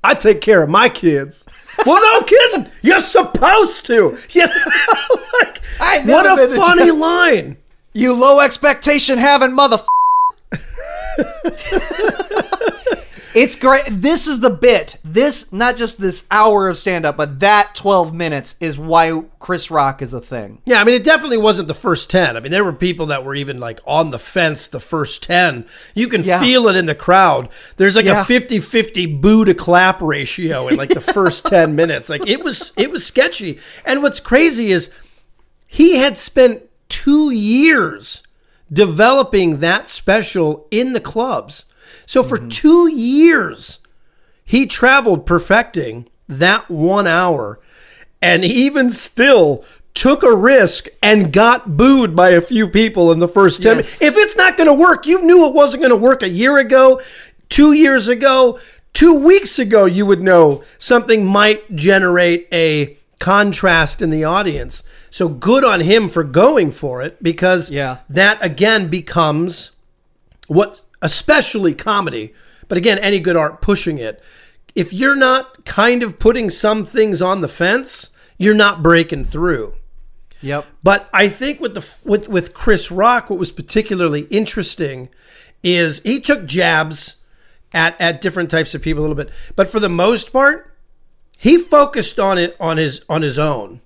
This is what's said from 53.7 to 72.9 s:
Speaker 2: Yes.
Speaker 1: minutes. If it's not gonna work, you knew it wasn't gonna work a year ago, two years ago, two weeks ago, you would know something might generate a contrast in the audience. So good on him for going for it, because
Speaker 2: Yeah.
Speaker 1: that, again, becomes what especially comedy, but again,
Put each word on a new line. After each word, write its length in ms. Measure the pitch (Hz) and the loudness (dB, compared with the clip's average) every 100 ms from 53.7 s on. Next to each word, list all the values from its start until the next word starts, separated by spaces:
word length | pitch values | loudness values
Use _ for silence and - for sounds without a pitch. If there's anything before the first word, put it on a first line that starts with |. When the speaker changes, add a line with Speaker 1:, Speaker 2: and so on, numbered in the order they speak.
| 233 | 2
Speaker 2:
Yes. 220 | - - | -2 0
Speaker 1:
minutes. 20 | |
If 160 | 302 403 | 2 4
it's 120 | 415 370 | 2 2
not 220 | 370 359 | 0 4
gonna 160 | 320 | 2
work, 320 | 285 349 320 294 | 6 4 2 0
you 160 | 370 | 0
knew 240 | 339 359 311 | 6 6 6
it 60 | |
wasn't 300 | 269 285 262 | 4 2 2
gonna 120 | 269 226 | 2 4
work 260 | 240 262 | 2 2
a 60 | 190 | -2
year 280 | 175 254 285 | 0 2 2
ago, 440 | 233 262 262 262 - - - _ _ | 2 4 6 4 -4 -20 -20 _ _
two 220 | - 302 | 4 6
years 340 | 302 311 269 208 | 6 4 4 0
ago, 500 | 240 269 262 254 - - _ _ | 0 2 4 2 0 -18 _ _
two 200 | - 330 | 2 4
weeks 440 | 302 294 392 - - | 6 6 4 2 -4
ago, 260 | 220 214 190 | 2 4 4
you 200 | 180 202 | 2 0
would 160 | 185 | 0
know 420 | 185 180 156 139 - _ | 4 4 4 0 -8 _
something 480 | - 240 226 226 190 | 0 0 2 0 2
might 500 | 202 214 214 - 170 | 2 2 0 -6 -4
generate 720 | 165 196 180 175 175 170 175 | 2 2 2 2 0 -2 -4
a 440 | 175 165 151 143 - _ _ | -2 0 -2 -4 -10 _ _
contrast 840 | - 202 202 170 190 165 151 - | 0 2 0 0 0 2 0 -4
in 80 | 170 | -4
the 140 | 156 156 | -2 -2
audience. 580 | 185 196 143 120 - - - - | -2 -4 -6 -10 -14 -20 -20 -20
So 180 | - 175 | -6 -6
good 340 | 135 170 262 | -4 2 2
on 180 | 262 190 | 2 0
him 280 | 165 220 196 | 2 0 0
for 140 | 170 | -4
going 480 | 147 135 240 277 156 | -2 2 4 2 -2
for 300 | - 143 123 | -6 -10 -10
it, 200 | 147 _ | -12 _
because 480 | 165 160 185 180 160 | -6 -2 0 0 -4
Speaker 2:
Yeah. 280 | 143 135 127 - | -8 -8 -10 -6
Speaker 1:
that, 280 | 147 202 214 | 0 0 0
again, 440 | 185 139 202 220 175 | -6 -2 0 0 -2
becomes 840 | 175 - 175 156 151 175 165 - _ _ _ _ _ _ _ - | -8 -6 -2 0 -2 -4 -8 -14 _ _ _ _ _ _ _ -2
what 340 | 151 202 - _ _ | 0 0 -8 _ _
especially 720 | 170 - - 302 - 220 185 | -6 -4 0 0 0 -4 -4
comedy, 600 | - - 202 165 123 107 _ _ _ - | -4 -4 -4 -4 -10 -14 _ _ _ -6
but 100 | 180 | -2
again, 220 | 208 | 0